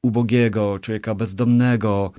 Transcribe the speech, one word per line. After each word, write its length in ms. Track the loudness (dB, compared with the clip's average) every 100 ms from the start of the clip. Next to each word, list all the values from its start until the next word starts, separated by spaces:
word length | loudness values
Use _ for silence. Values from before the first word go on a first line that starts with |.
ubogiego, 760 | 2 0 2 2 2 0 -2 -4
człowieka 360 | -6 -6 -6
bezdomnego, 960 | -4 -6 -2 2 4 4 2 0 0 -2